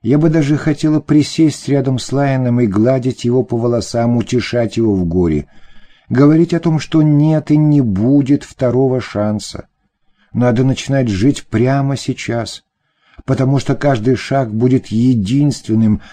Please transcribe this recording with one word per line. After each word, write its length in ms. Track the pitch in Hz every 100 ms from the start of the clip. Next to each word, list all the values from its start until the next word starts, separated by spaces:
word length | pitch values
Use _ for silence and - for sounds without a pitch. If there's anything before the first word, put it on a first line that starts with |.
Я 160 | - 147
бы 120 | 165
даже 280 | 160 139 147
хотела 420 | 160 147 156 151
присесть 680 | - 151 143 - 160 - -
рядом 300 | 139 131 127
с 120 | -
Лайоном 480 | 131 143 135 123 120
и 60 | 120
гладить 580 | 95 117 135 127 117 120
его 180 | 127
по 140 | 123 117
волосам, 600 | 120 120 117 120 117 120
утешать 600 | - 123 - 120 113 120
его 180 | 113 98
в 100 | 90
горе, 400 | 87 87 76 71 - - - - _ _
говорить 440 | 120 143 156 170
о 60 | 170
том, 200 | 170 160
что 220 | - 156
нет 480 | 151 147 151 156 151
и 60 | 151
не 240 | 151 147
будет 640 | 120 95 117 143 131 143
второго 560 | - - 127 127 135 127
шанса. 680 | - 101 104 107 - - - _ _ _ _ _ _
Надо 300 | 117 123 117
начинать 460 | 131 127 - 139 123
жить 360 | 95 123 143 -
прямо 520 | 110 123 139 135 131
сейчас, 680 | - 123 - 117 113 - _ _ _ _ _ - -
потому 340 | - 131 139
что 160 | - 135
каждый 400 | 147 127 110 123
шаг 380 | - 135 123
будет 340 | 107 127 131 -
единственным, 1120 | 110 127 120 95 135 147 - - 110 110 104 -